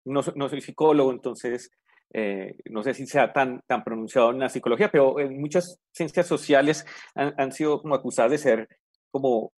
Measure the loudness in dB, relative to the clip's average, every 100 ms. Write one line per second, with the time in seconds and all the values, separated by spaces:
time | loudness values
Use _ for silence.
0 | -4 -2 -2 -4 -4 -6 -10 0 4 6
1 | 4 0 -6 -6 -6 -6 -8 _ _ _
2 | _ -6 -4 -4 -8 -14 -10 -6 -4 -6
3 | -2 0 2 2 -2 -4 -4 -4 -4 -8
4 | -2 2 2 2 -4 -4 -2 2 2 6
5 | 4 4 -4 -6 -2 -2 -2 -10 _ -8
6 | -2 0 0 -2 4 4 4 0 -6 -20
7 | -14 -4 -4 -2 -4 -2 -2 -2 0 -2
8 | 0 0 2 2 2 2 0 _ _ _
9 | _ -2 0 0 -2